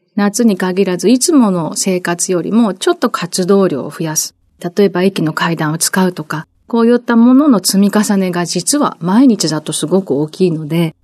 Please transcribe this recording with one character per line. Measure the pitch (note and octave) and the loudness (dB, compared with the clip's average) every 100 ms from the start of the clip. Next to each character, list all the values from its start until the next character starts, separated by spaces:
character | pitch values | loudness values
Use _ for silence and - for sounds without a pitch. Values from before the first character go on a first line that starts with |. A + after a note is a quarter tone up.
| _ - | _ -2
夏 | G3+ G3+ | -2 2
に | A3+ F#3 | 0 2
限 | F#3 F3+ F#3 | -2 -2 -2
ら | F3 | 0
ず | F3+ | 2
い | B3+ | 2
つ | D4+ | 2
も | D4+ G#3+ | 2 2
の | F3+ D#3 G3+ | 0 -4 -4
生 | - F3+ | -2 -2
活 | F3 F3 - | -2 -4 -2
よ | F3+ | -2
り | D#3+ | -2
も | G#3+ A3 | 0 0
ち | F#3 F4+ | -2 -2
ょ | |
っ | F4 | -2
と | A#3+ | -2
活 | - E3+ - F3+ | -4 -8 -4 0
動 | G3 F#3+ | 2 2
量 | C3 A2 | -2 -8
を | |
増 | - D#3+ | -8 -6
や | D#3 | -4
す。 | - _ _ _ F3 F3 | -6 _ _ _ -8 0
例 | G3 | 0
え | |
ば | F3+ | 2
駅 | F#3+ F#3+ | -2 0
の | D#3 | -4
階 | D#3 F3 E3 | -2 -4 -2
段 | D#3 | -4
を | D#3+ | -4
使 | - F#3+ | -4 0
う | F#3 | -2
と | F3+ | -2
か、 | D3+ D#3 - _ - | -8 -10 -10 _ -6
こ | A#3 | 0
う | A#3 | 2
い | A#3+ | 2
っ | |
た | A#3+ A#3 | 2 4
も | A#3+ C4 | 6 6
の | D4+ | 4
の | G#3 | 2
積 | - G3 | 2 2
み | G3+ | 2
重 | G#3 G#3 G3 | 2 0 0
ね | F#3 | 0
が | F3 E3+ | -2 -4
実 | F3+ E3+ D4 | -4 -2 0
は | A3+ - | 0 -2
毎 | E3+ G#3 C4+ | 0 4 4
日 | G3+ D#3 | 4 0
だ | D3+ | -4
と | D3+ | -6
す | D3+ D3+ | -6 0
ご | F#3 | 0
く | F#3+ C#3 | 0 -2
大 | D3+ | -2
き | - F#3 | 0 0
い | |
の | D#3 D3+ | 0 -4
で、 | E3 E3 - | -2 -2 -4